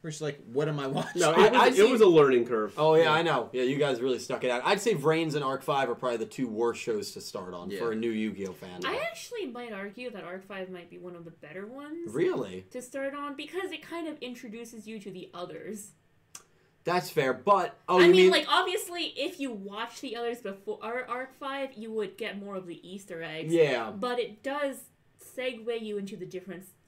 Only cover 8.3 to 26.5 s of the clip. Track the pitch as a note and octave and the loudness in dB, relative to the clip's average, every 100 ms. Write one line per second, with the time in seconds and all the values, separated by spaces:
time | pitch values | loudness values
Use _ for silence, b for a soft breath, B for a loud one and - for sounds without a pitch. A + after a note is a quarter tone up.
8.3 | F#2+ F#2+ F2 F#2 F2 F2+ A4+ D#5+ D#5+ - | -6 -8 -10 -14 -8 -6 -6 -6 -10 -12
9.3 | A#4 D#4+ A#3+ A#3+ G3+ G3+ G3+ B3 G#3 E3+ | -10 -8 -10 -12 -10 -12 -12 -12 -12 -12
10.3 | F#3 F#3+ G3 F#3 F3+ E3+ F3 F3 F3 E3 | -14 -12 -12 -12 -12 -16 -18 -16 -16 -18
11.3 | D#3+ D3 F3 G#3 C4 D4 E4 E4+ A#2+ B3+ | -20 -16 -14 -14 -14 -14 -12 -8 -2 0
12.3 | D#4+ G#2 F#2 - B3+ B3 C#4 C#4 C#4+ C#4+ | -2 -6 -10 -14 -16 -12 -8 -8 -8 -10
13.3 | C#4 D4 F4 G4 D#4 - E4+ D#4+ D4 B3 | -10 -10 -8 -8 -10 -12 -10 -10 -10 -12
14.3 | A#3+ B3 A3+ A#3 A3+ G#3+ A3 G3+ F3+ - | -12 -14 -14 -14 -16 -14 -14 -12 -14 -14
15.3 | F3 F3 - - G#3 - _ _ _ _ | -12 -12 -12 -12 -12 -14 _ _ _ _
16.3 | - _ _ _ _ - F3+ - D#3+ C3+ | -20 _ _ _ _ -2 -2 0 0 0
17.3 | B2 G3+ G3 E3+ - - F#3 F3 F#3 F#3 | 0 2 2 2 -8 2 8 10 10 8
18.3 | D#4 - D#4+ F#4 F#4 - F4 D#4 - D4+ | 6 2 0 2 -2 -6 -8 -8 -6 -6
19.3 | F#4 C#4 G#3+ F#3+ G#3 A#3 - C4+ A#3 A#3 | -6 -8 -8 -10 -10 -10 -10 -10 -6 -6
20.3 | A#3+ G3+ G3 - - G#3+ B3 B3 B3 C4 | -6 -10 -12 -10 -10 -8 -8 -6 -8 -10
21.3 | - C#4 C#4 C4+ G#3+ A3+ A3 G3 - G#3+ | -12 -10 -6 -8 -10 -8 -6 -6 -8 -10
22.3 | F#3+ G3+ F#3+ F#3 E3 E3+ F#3+ - E3+ E3 | -8 -10 -10 -10 -16 -14 -16 -14 -12 -10
23.3 | D#3 D#3+ E3+ D3+ B2 A2 - B3 B3 A3+ | -8 0 4 4 2 -4 -6 -4 -4 -6
24.3 | - C4+ C#4+ C#4+ C4 - _ _ _ - | -8 -8 -4 -6 -8 -16 _ _ _ -18
25.3 | - B3+ A3+ A3 A#3 A3 G#3 G3 G3+ F#3 | -8 -8 -8 -8 -6 -6 -8 -8 -12 -12
26.3 | F3+ F#3 | -12 -12